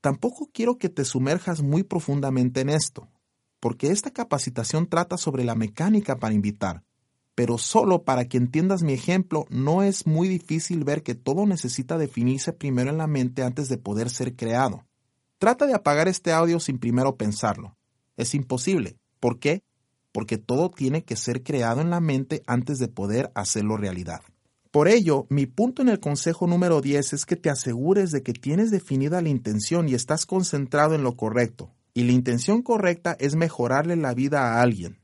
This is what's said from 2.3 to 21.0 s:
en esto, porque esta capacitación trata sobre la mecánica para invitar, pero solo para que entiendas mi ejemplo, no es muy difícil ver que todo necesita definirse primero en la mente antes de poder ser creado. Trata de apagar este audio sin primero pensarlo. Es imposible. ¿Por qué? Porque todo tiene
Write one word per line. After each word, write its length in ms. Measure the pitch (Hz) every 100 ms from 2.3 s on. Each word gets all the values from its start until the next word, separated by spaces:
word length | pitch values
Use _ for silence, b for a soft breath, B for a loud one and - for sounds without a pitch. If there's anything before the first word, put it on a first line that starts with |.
| 131 123 127
en 80 | 135
esto, 400 | 156 151 - - _ _ _ _ _
porque 320 | 120 123 139
esta 220 | 202 277
capacitación 760 | - 233 143 - 123 113 156 170
trata 300 | 165 175 180
sobre 260 | - 135
la 140 | 120 113
mecánica 640 | 110 - 175 214 202 127
para 120 | 113
invitar, 520 | 107 101 101 95 85 _ _ _ _ _
pero 240 | - 120 117
solo 460 | - 220 214 175
para 220 | - 127 123
que 100 | 127
entiendas 480 | 123 143 180 190
mi 80 | 160
ejemplo, 540 | 131 - 185 185 156 -
no 320 | 123 135 175
es 240 | 196 190 -
muy 220 | 156 185
difícil 560 | 180 - 160 - 175
ver 180 | 143 147
que 140 | - 127
todo 280 | - 151
necesita 540 | 208 180 123 - 127 165
definirse 540 | 147 - 120 135 -
primero 380 | 160 143 123 127
en 80 | 156
la 100 | 156
mente 340 | 147 123 127
antes 260 | 127 127 135
de 100 | 123
poder 300 | 101 104 117
ser 280 | - 127 127
creado. 500 | 113 117 131 - _ _ _ _ _ _
Trata 280 | 202 254 294
de 80 |
apagar 320 | 240 - 147 175
este 260 | 185 -
audio 280 | 160 170 170
sin 180 | - 127
primero 380 | 117 120 135 131
pensarlo. 600 | 107 104 113 98 - _ _ _ _ -
Es 160 | 123
imposible. 680 | 147 127 127 180 190 95 - _ _
¿Por 220 | 120 120
qué? 240 | 147 180 _ _ _ _ _
Porque 260 | 104 - 107
todo 320 | 107 123 180
tiene 320 | - 131 156